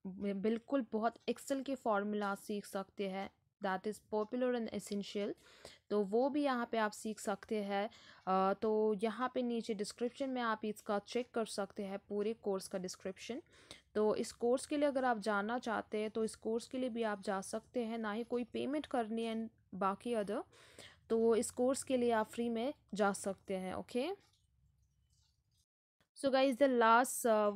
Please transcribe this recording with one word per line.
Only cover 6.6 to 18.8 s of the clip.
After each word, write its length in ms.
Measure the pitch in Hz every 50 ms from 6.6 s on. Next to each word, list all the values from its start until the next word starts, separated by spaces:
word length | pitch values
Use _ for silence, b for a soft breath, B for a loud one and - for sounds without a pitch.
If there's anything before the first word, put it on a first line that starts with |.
| 240 240
पे 60 | - 226
आप 140 | 214 214
सीख 280 | 208 - - 214 214 -
सकते 420 | - - 202 196 - - 226 214 202
हैं। 260 | 196 202 196 202 220 B B B B B B B -
अ, 260 | 190 190 190 190 196
तो 400 | 196 - 220 214 214 214 214 214 190 202
यहाँ 280 | 220 208 214 254 254 -
पे 80 | 254
नीचे 320 | 247 240 233 233 220 - 220
डिस्क्रिप्शन 560 | 190 208 - - - 240 247 - - 277 269
में 120 | 262 247
आप 200 | 240 226 220 214 -
इसका 340 | 214 208 - - - 214 202
चेक 320 | 202 - - 233 254 - -
कर 120 | 233 220
सकते 380 | 214 - - 196 196 - - 202
हैं 160 | 190 196 202 - -
पूरे 240 | 202 208 208 214 226
कोर्स 340 | 220 - 214 196 190 190 -
का 120 | - 190
डिस्क्रिप्शन। 600 | 180 185 - - - 190 190 - - - 226 285 B B B B B B B B B B -
तो 200 | 214 214 214 208
इस 160 | - 233 -
कोर्स 340 | - - - 240 240 269 -
के 120 | - 311 294
लिए 100 | 285 294
अगर 180 | 262 269 254
आप 140 | 262 214 214
जानना 400 | 196 220 208 202 196 208 233 254
चाहते 380 | 254 247 214 202 202 - - 214
हैं 120 | 214 220
तो 140 | 208 226 220
इस 120 | 214 -
कोर्स 320 | - - 220 220 240 233 -
के 100 | - 254
लिए 120 | 254 262
भी 140 | 220 233 226
आप 200 | 214 208 202 196
जा 180 | - 202 190
सकते 440 | 190 - - 220 - - - 247 233
हैं, 120 | 220 226 233
ना 140 | 220 214
ही 120 | 202 220 240
कोई 200 | - - 240 240
पेमेंट 420 | - - 226 240 247 277 311